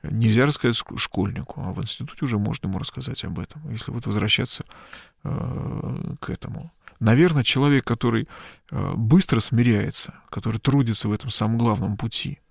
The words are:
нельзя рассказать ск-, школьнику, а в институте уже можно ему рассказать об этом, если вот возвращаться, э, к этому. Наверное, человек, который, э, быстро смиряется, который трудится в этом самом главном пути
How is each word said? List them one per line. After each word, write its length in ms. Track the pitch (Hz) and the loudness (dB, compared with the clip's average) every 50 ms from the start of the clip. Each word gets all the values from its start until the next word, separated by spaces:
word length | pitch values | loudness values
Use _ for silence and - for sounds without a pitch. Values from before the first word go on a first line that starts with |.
| - | -6
нельзя 440 | - 101 110 117 110 107 117 131 | -4 -2 2 4 4 6 6 6
рассказать 300 | 143 147 - - 131 117 | 4 2 2 2 2 0
ск-, 220 | - - - - - | 0 -2 -6 -6 -6
школьнику, 600 | - - _ - 92 98 - - - - - - | -6 -4 _ -2 -2 -2 -2 -6 -10 -10 -10 -10
а 120 | 98 95 92 | -8 -8 -6
в 80 | - | -6
институте 440 | - 113 - - 127 143 - - - | -6 -6 -6 -8 -8 -12 -8 -6 -4
уже 140 | 135 117 104 | -2 0 0
можно 300 | 104 104 110 - - 98 | 0 -2 -4 -4 -4 -6
ему 100 | 95 92 | -4 -4
рассказать 460 | 80 - - - 123 - - - - | -6 -8 -8 -10 -10 -8 -8 -8 -8
об 140 | 90 85 85 | -8 -8 -8
этом, 320 | 90 - - 151 156 151 | -8 -10 -12 -16 -12 -10
если 200 | 117 110 - - | -8 -8 -8 -8
вот 160 | - 123 - | -8 -6 -4
возвращаться, 580 | - 107 104 101 214 - - 131 - - - - - - - - - - - - - _ _ _ | -2 -2 0 0 0 0 0 0 -2 -4 -6 -8 -12 -20 -20 -20 -20 -20 -20 -20 -20 _ _ _
э, 920 | - - - - - 127 - 135 - 127 - - - 127 - - - - - | -6 -4 -4 -4 -6 -6 -6 -6 -6 -6 -6 -6 -6 -6 -6 -8 -8 -8 -10
к 100 | - - | -8 -10
этому. 420 | - - - - - - - 165 _ _ _ - _ _ | -10 -10 -8 -10 -10 -10 -12 -14 _ _ _ -20 _ _
Наверное, 420 | 113 110 113 131 170 180 160 143 120 | 4 4 6 6 6 6 6 4 2
человек, 420 | - - 131 139 147 143 135 - | 2 2 4 4 4 4 4 4
который, 440 | - 120 113 - 120 113 113 110 - - - - - - _ _ _ | 0 -2 0 2 2 2 2 0 -2 -10 -20 -20 -20 -20 _ _ _
э, 240 | - - 98 92 90 | -6 -4 -4 -2 -2
быстро 460 | - 113 110 131 190 190 - - 113 | -2 2 6 6 6 6 6 2 2
смиряется, 760 | 107 - - 113 123 123 113 101 101 - - - - - - - _ _ | 2 2 2 4 4 6 4 4 2 0 -4 -4 -6 -6 -12 -20 _ _
который 300 | - 104 - 113 110 110 | -12 -6 -4 -4 -4 0
трудится 480 | _ - 143 143 135 113 110 - - 110 | _ 2 4 4 4 2 0 0 0 0
в 40 | 104 | -2
этом 180 | 107 - 127 | -2 -2 -2
самом 280 | - - 110 107 113 117 | 0 0 2 2 2 2
главном 380 | 117 117 131 127 127 - 104 | 2 2 2 2 0 -2 -4
пути 440 | 101 - 113 - - - - 143 _ _ _ | -4 -4 -4 -4 -4 -4 -4 -8 _ _ _